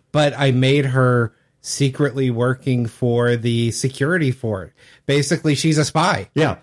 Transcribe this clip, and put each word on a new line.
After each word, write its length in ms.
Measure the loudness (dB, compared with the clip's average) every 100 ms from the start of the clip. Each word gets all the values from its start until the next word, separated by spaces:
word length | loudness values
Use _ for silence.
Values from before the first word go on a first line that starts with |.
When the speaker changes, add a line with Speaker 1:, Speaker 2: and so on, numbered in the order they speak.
| _
Speaker 1:
But 200 | 0 0 0
I 120 | 0
made 360 | 2 2 2 2
her 480 | 2 2 2 0 -4 _ _
secretly 680 | -12 -2 -2 0 -2 0 -2
working 560 | 0 0 -2 -2 -2 -2
for 500 | -2 0 2 2 0
the 340 | 0 0 0
security 600 | -2 -4 -2 -2 0 0
for 320 | -2 -6 -6
it. 80 | -8 -18 -20 -12
Basically, 500 | -2 0 0 -2 0
she's 220 | 0 0 0
a 80 |
spy. 460 | 0 0 0 0 -4
Speaker 2:
Yeah. 220 | -2 -2 -2